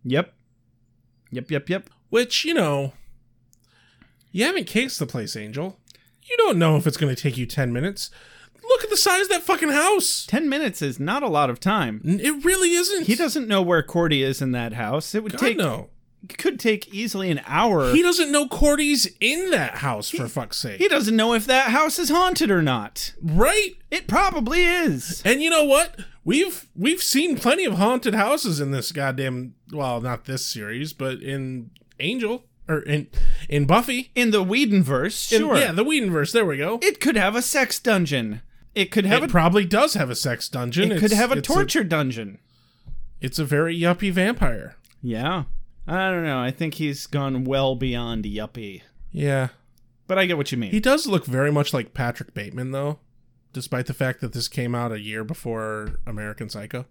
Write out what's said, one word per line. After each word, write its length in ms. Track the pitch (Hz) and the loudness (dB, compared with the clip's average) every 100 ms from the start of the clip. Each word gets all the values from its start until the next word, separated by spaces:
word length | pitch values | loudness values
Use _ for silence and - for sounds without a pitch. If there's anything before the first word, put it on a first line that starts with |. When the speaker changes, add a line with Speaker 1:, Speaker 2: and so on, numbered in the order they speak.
| 120 | 0
Speaker 1:
Yep. 280 | 139 180 _ _ _ _ _ _ _ _ _ _ | -2 -2 _ _ _ _ _ _ _ _ _ _
Yep, 200 | 123 - | -12 -6
yep, 180 | 147 - | -6 -4
yep. 200 | 180 - _ _ | -6 -6 _ _
Speaker 2:
Which, 360 | 226 247 - 302 | 0 0 -2 0
you 80 | |
know, 400 | 330 165 143 139 - - - _ _ _ _ _ _ _ _ _ _ _ | 2 2 0 -2 -8 -20 -20 _ _ _ _ _ _ _ _ _ _ _
you 140 | 180 254 | -2 0
haven't 220 | 370 196 | 0 -2
cased 320 | 214 262 - | -2 -2 -4
the 60 | 135 | -6
place, 300 | 127 104 110 | -6 -8 -10
Angel. 420 | 107 120 180 - _ _ _ _ | -10 -8 -10 -10 _ _ _ _
You 140 | - 480 | -6 2
don't 200 | 440 190 | 4 4
know 200 | 165 151 | 4 4
if 100 | 160 | 2
it's 100 | - | 0
gonna 180 | 147 127 | -2 0
take 220 | 147 127 | -4 -4
you 80 | 120 | -6
ten 280 | - 127 | -4 -2
minutes. 360 | 120 165 196 - - - - - _ | -2 -4 -6 -12 -14 -20 -20 -20 _
Look 200 | 440 494 | 2 2
at 60 | 440 | 2
the 80 | 427 | 2
size 260 | - 370 | 4 2
of 60 | 392 | 2
that 120 | 359 | 0
fucking 260 | - 349 311 | 0 0 2
house. 560 | 285 339 415 349 - - | 2 4 2 0 -4 -2
Speaker 1:
Ten 220 | 226 311 | -2 0
minutes 340 | 277 294 - | 0 -2 -2
is 180 | 143 120 | -6 -4
not 240 | 147 247 | -2 -2
a 40 | 269 | 0
lot 220 | 151 143 | 0 0
of 100 | 120 | 0
time. 420 | 190 214 131 107 135 | 0 0 0 -4 -2
Speaker 2:
N-, 140 | 190 | 0
it 240 | 277 302 311 | 0 0 2
really 280 | 381 370 | 4 4
isn't. 340 | 349 349 403 320 | 2 0 0 0
Speaker 1:
He 80 | 240 | 0
doesn't 320 | 330 302 226 | 0 -2 0
know 140 | 196 | 0
where 220 | 180 170 | 4 2
Cordy 400 | - 170 170 147 | 2 0 2 2
is 180 | 135 135 | 0 -2
in 100 | 135 | -2
that 200 | 123 117 | -2 -4
house. 400 | 113 107 139 - | -6 -4 -4 -4
It 100 | 214 | -6
would 100 | 214 | -6
Speaker 2:
God, 60 | 247 | 0
Speaker 1:
take, 160 | 254 208 | 0 2
Speaker 2:
no. 320 | 165 113 - - _ _ | -2 -4 -10 -20 _ _
Speaker 1:
it 140 | 190 - | -20 -4
could 220 | 339 247 | -2 0
take 340 | 233 214 - | 0 0 -4
easily 380 | 202 220 196 190 | -8 -6 -4 -2
an 100 | 165 - | -2 -2
hour. 460 | 147 226 180 131 | 0 2 4 4
Speaker 2:
He 100 | 302 | 4
doesn't 300 | 349 349 311 | 4 2 2
know 160 | 294 269 | 2 0
Cordy's 600 | - 294 294 294 285 - - | 2 4 4 2 2 0 0
in 300 | 220 311 370 | 0 0 0
that 240 | 285 135 - | 0 0 -4
house, 340 | 139 110 104 | -4 -4 -6
Speaker 1:
He, 60 | - | -6
Speaker 2:
for 80 | 120 | -6
fuck's 280 | - 117 - | -6 -6 -6
sake. 200 | 123 98 | -8 0
Speaker 1:
he 80 | 381 | 2
doesn't 280 | 339 214 220 | 2 2 2
know 180 | 220 | 4
if 120 | 233 214 | 2 4
that 240 | 262 262 | 2 4
house 280 | 247 311 311 | 2 2 0
is 100 | 302 | 2
haunted 400 | 320 370 359 311 | 4 4 2 2
or 100 | 185 | 4
not. 520 | 156 123 104 - - - | 2 0 -4 -10 -10 -6
Speaker 2:
Right? 500 | 165 156 254 415 392 - - | 0 4 6 4 0 -4 -8
Speaker 1:
It 180 | 339 - | -6 0
probably 560 | 254 392 349 226 330 | 2 2 0 0 2
is. 580 | 359 349 320 139 139 170 190 | 2 4 0 -2 -4 -4 0
Speaker 2:
And 160 | 262 | 0
you 80 | 320 | 2
know 160 | 330 294 | 2 4
what? 340 | 277 339 - - - | 4 2 -6 -18 -10
We've, 440 | - 262 370 - - - | 0 0 0 -4 -16 -2
we've 260 | 214 359 | 0 0
seen 320 | - 269 339 277 | 0 2 2 0
plenty 280 | 226 320 339 | 2 2 0
of 80 | |
haunted 400 | 175 202 254 247 | 2 2 2 0
houses 480 | 214 208 294 214 156 | 0 2 0 0 -2
in 100 | 139 | -2
this 200 | 139 - | -4 -4
goddamn, 640 | 160 139 131 135 127 127 - _ | -4 -4 -2 -4 -4 -10 -16 _
well, 260 | - 131 120 | -6 -4 -4
not 260 | 123 120 - | -4 -6 -6
this 200 | 131 - | -8 -6
series, 480 | 117 104 117 151 | -8 -8 -8 -10
but 280 | - 131 127 | -6 -6 -6
in 500 | 131 139 131 131 117 _ _ _ | -8 -8 -8 -10 -14 _ _ _
Angel. 460 | 147 254 220 247 _ _ - | -6 -4 -4 -6 _ _ -4
Or 100 | 156 | -4
in, 240 | - 147 143 - - - - | -2 -4 -2 4 6 6 2
in 160 | 147 143 | 0 4
Buffy. 460 | 190 240 247 262 - | 4 4 -4 -2 0
Speaker 1:
In 140 | 240 | 4
the 140 | 214 185 | 4 4
Whedonverse, 840 | 226 277 202 135 135 165 - - | 2 4 4 4 2 0 -4 2
Speaker 2:
In, 60 | 226 | 2
Speaker 1:
sure. 180 | 302 254 | 4 4
Speaker 2:
yeah, 140 | 254 | 2
the 100 | 165 | 2
Whedonverse, 480 | 254 311 214 165 147 | 2 2 2 0 2
there 140 | 233 202 | 2 2
we 120 | 139 | 0
go. 220 | 156 233 | -2 0
Speaker 1:
It 180 | 370 - | 0 0
could 160 | 262 226 | 0 2
have 180 | 190 226 | 2 0
a 60 | |
sex 360 | 247 294 254 - | 0 0 0 0
dungeon. 640 | 247 202 165 139 110 104 - - - | 2 2 2 -2 -4 -8 -12 -20 -10
It 160 | - 190 | -4 0
could 160 | 226 190 | 2 4
have 180 | 233 | 2
Speaker 2:
It 20 | 311 | 4
Speaker 1:
a, 60 | |
Speaker 2:
probably 320 | 175 165 196 185 | 4 6 4 4
does 300 | 202 302 202 | 2 2 2
have 140 | 135 | -2
a 60 | 117 | -2
sex 320 | 135 117 - | -4 -4 -6
dungeon. 460 | 131 123 139 214 | -6 -4 0 0
Speaker 1:
it 60 | 190 | 4
could 120 | 214 | 4
Speaker 2:
It's, 20 | 208 | 4
Speaker 1:
have 160 | 247 | 2
a 60 | 262 | 0
Speaker 2:
it's 100 | - | 2
a, 40 | |
Speaker 1:
torture 300 | 349 392 330 | 2 2 0
dungeon. 540 | 196 160 139 117 104 98 _ _ _ _ - - - - | 0 0 -2 -4 -10 -14 _ _ _ _ -10 -8 -8 -8
Speaker 2:
it's 180 | 131 - | -8 -4
a 60 | |
very 340 | 147 143 165 170 | 0 0 0 2
yuppie 360 | 170 175 202 | 2 2 0
vampire. 640 | 180 190 240 190 107 - - _ _ | 2 0 2 2 2 -8 -18 _ _
Speaker 1:
Yeah. 420 | 127 113 135 185 135 - - - - | -6 -4 -2 -4 -4 -4 -6 -12 -6
I 240 | 175 190 | -2 0
don't 140 | 180 | 0
know. 160 | 165 131 | -2 -2
I 120 | 123 | -2
think 240 | 135 165 151 | -4 -6 -4
he's 300 | 156 143 - | -4 -4 -6
gone 380 | 147 139 131 | -4 -2 -2
well 320 | 127 135 135 127 | -2 0 0 0
beyond 480 | 131 120 117 113 | -2 -2 -4 -4
yuppie. 600 | 104 104 107 120 104 92 _ - - | -4 -6 -8 -10 -14 -14 _ -18 -12
Speaker 2:
Yeah. 380 | 165 143 139 127 - _ _ _ _ _ | -4 -2 0 -2 -8 _ _ _ _ _
Speaker 1:
But 120 | 190 | 0
I 60 | 185 | 2
get 120 | 165 | 0
what 160 | 139 | -2
you 40 | 123 | -4
mean. 140 | 107 | -2
Speaker 2:
He 80 | 214 | 0
does 260 | 226 294 320 | 2 2 2
look 200 | 190 - | -2 0
very 260 | 127 143 | 0 2
much 220 | 147 143 | 2 0
like 200 | 135 110 | -2 -4
Patrick 400 | - 120 117 - | -4 -4 -6 -12
Bateman, 380 | - 104 127 127 | -10 -10 -8 -8
though, 280 | 135 143 151 _ _ _ _ _ | -6 -6 -8 _ _ _ _ _
despite 360 | - - 127 123 | -12 -6 -6 -4
the 60 | |
fact 280 | 135 131 127 | -4 -4 -4
that 100 | 123 | -8
this 160 | 120 113 | -8 -6
came 260 | - 123 | -4 -4
out 200 | 120 120 | -2 -4
a 80 | 110 | -6
year 240 | 104 107 110 | -8 -8 -8
before 760 | - 123 113 110 107 107 113 - | -8 -6 -6 -6 -6 -6 -4 -4
American 400 | 107 107 104 107 | -6 -8 -8 -10
Psycho. 360 | 104 104 127 131 | -12 -10 -10 -12